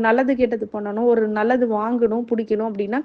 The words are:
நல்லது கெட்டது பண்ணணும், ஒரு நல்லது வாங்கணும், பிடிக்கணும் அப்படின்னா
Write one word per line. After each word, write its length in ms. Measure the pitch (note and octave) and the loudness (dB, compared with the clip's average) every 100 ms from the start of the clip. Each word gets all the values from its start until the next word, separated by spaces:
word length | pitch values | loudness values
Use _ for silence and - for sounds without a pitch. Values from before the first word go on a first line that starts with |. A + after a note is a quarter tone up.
| A3+ | 2
நல்லது 280 | A#3 C4 B3+ | 2 2 2
கெட்டது 320 | A#3+ A3 G#3 | 0 -2 -6
பண்ணணும், 380 | G#3+ G#3 G#3 A#3+ | -6 -6 0 2
ஒரு 140 | A3+ G#3+ G#3+ | 2 2 0
நல்லது 300 | A3 B3+ A#3+ | 2 2 2
வாங்கணும், 520 | G#3+ A3 A#3+ A3+ A3 A#3+ | 0 -2 0 0 0 -2
பிடிக்கணும் 420 | A3+ A3 G#3+ A3 | -2 -2 -2 -2
அப்படின்னா 300 | G3+ G3+ B3 | -4 -4 -4